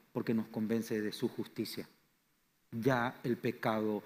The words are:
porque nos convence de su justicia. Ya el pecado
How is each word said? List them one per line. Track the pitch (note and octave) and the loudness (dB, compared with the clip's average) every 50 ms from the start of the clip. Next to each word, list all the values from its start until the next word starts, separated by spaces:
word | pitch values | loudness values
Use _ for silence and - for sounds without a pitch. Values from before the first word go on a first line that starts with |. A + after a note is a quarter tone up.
| - _ - | -20 _ -4
porque | - - - A2+ | -2 0 0 0
nos | A2+ G#2+ | 0 0
convence | - - A2+ G#2+ G#2 A2+ A2+ A2 - A#2 G#2+ | -2 -2 -2 0 0 0 0 0 0 -2 -2
de | G#2+ G#2 | 0 -2
su | - - A#2+ | -2 -2 -2
justicia. | A2 - - G2+ - - - G#2+ - - G#2+ - - - _ _ _ _ _ _ _ _ _ _ _ _ _ _ _ | -2 -2 -4 -6 -6 -6 -6 -6 -4 -6 -8 -12 -12 -18 _ _ _ _ _ _ _ _ _ _ _ _ _ _ _
Ya | A#2 A#2 G#2+ C3+ C3 A#2+ A#2 B2+ - - - | -6 2 4 4 4 6 4 0 -2 -2 0
el | B2+ A2+ | 0 0
pecado | - - A#2 - - - A#2+ A2 A2 G#2+ G#2+ G#2+ G2+ - | 2 2 -2 -2 0 2 2 2 2 2 2 0 -2 -4